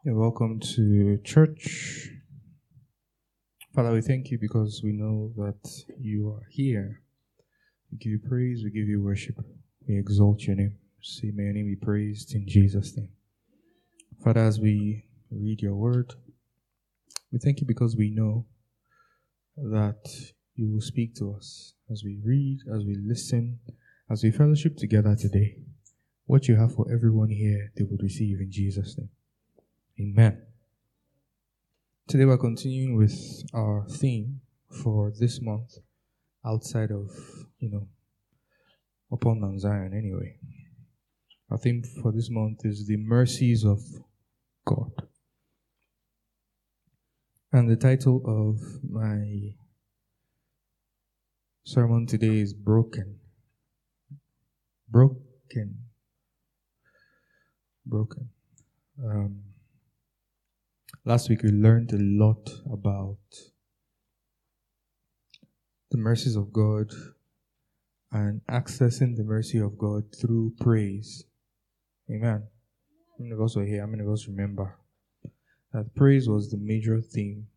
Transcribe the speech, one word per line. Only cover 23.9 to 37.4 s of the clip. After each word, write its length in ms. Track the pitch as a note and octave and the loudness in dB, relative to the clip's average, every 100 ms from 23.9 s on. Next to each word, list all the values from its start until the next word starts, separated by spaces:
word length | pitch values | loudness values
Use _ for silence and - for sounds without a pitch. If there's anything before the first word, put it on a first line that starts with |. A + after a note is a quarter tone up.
| _ _ | _ _
as 160 | A2 | 0
we 60 | A2+ | 2
fellowship 480 | B2 D3 D3+ D#3+ - | 4 4 4 0 -4
together 360 | G#2 G#2 G#2 | 2 4 4
today. 440 | G#2 G#2 G2 G#2 - - - _ _ _ _ | 2 2 2 2 -2 -20 -20 _ _ _ _
What 240 | - C3+ C3 | 4 4 6
you 80 | A2 | 6
have 180 | A#2 | 6
for 160 | - - | 2 -2
everyone 380 | A#2 A#2 A2 A2 | 2 4 4 2
here, 420 | G#2 G#2+ G2+ G#2 - | 0 0 0 -4 -4
they 80 | |
would 180 | G2+ - | -2 0
receive 380 | G3 - G#2 G2 | -4 -2 -4 -2
in 100 | G2 | -6
Jesus' 460 | G2 G2 G2+ G2+ - | -4 -2 -2 -6 -10
name. 140 | - _ _ _ _ _ _ _ _ - | -12 _ _ _ _ _ _ _ _ -8
Amen. 400 | G2+ G2+ A2 - - _ _ _ _ _ _ _ _ _ _ _ _ _ _ _ - | 0 6 6 4 -16 _ _ _ _ _ _ _ _ _ _ _ _ _ _ _ -2
Today 160 | C3+ | 4
we're 140 | C3+ B2+ | 6 6
continuing 580 | B2 A2+ C3 C3 C3 A2+ | 2 -2 -6 -4 0 4
with 480 | G#2 - - - - | 4 2 -12 -14 -8
our 320 | A#2 G#2+ G#2 G2+ | -4 -2 -4 -6
theme 540 | - C#3 A#2 A2+ C3+ _ _ _ - | -2 -2 -2 -6 -10 _ _ _ -6
for 300 | A2+ G#2+ G#2 G#2+ | -2 0 -2 -2
this 240 | A#2+ B2 | -2 -2
month, 340 | A2+ G#2+ A#2+ - _ _ _ _ _ _ | -8 -8 -10 -18 _ _ _ _ _ _
outside 480 | A2+ A2 - A2+ G#2+ | -6 -4 -4 -4 -4
of, 200 | G#2 G2+ - - - | -6 -10 -14 -20 -20